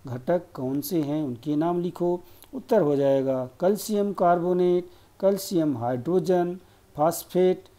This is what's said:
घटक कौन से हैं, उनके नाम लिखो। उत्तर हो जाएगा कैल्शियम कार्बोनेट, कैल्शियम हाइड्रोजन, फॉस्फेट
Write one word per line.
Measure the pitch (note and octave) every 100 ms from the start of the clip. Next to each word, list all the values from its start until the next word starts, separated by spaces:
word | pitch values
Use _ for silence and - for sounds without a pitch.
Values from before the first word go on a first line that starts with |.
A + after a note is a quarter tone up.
| -
घटक | B2 - F3 E3+
कौन | - B2+ C#3+
से | C#3+ E3+
हैं, | C#3 D3+
उनके | D3 A#2 D3+ D3
नाम | E3 F3
लिखो। | F3 E3 F3 F3 - - -
उत्तर | C4 - A3
हो | D3 C#3+
जाएगा | C#3 C3+ C3+ C3 B2+
कैल्शियम | - F3+ G#3 - G#3 G3+
कार्बोनेट, | F#3 F3 F3 F3 F3+ F3+ F3+ F3 - _ -
कैल्शियम | G3 G3 - F3+ D#3 A#2+
हाइड्रोजन, | A#2+ B2+ B2 F3+ E3 F3+ F3 F3+ - _ _ -
फॉस्फेट | D#3 E3 - F3 F#3 F3+ -